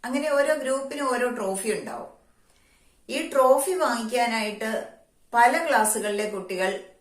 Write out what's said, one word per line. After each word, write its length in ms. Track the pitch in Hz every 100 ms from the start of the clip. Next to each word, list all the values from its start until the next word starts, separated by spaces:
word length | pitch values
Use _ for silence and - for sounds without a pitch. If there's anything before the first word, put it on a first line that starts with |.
അങ്ങനെ 240 | 247 277 302 277
ഓരോ 140 | 294 302
ഗ്രൂപ്പിനും 440 | 262 269 269 294 277
ഓരോ 160 | 247 247 220
ട്രോഫി 320 | 190 190 220 196
ഉണ്ടാവും. 340 | - - - - _ _ _ _ _ _ _ _ -
ഈ 80 | 277 320
ട്രോഫി 420 | 269 254 277 381 370
വാങ്ങിക്കാനായിട്ട് 840 | 277 233 220 247 233 226 214 208 220 214 - - _ _ _
പല 200 | 233 240 320 330
ക്ലാസ്സുകളിലെ 600 | 247 214 220 208 208 208
കുട്ടികൾ 380 | 202 185 185 185 - - _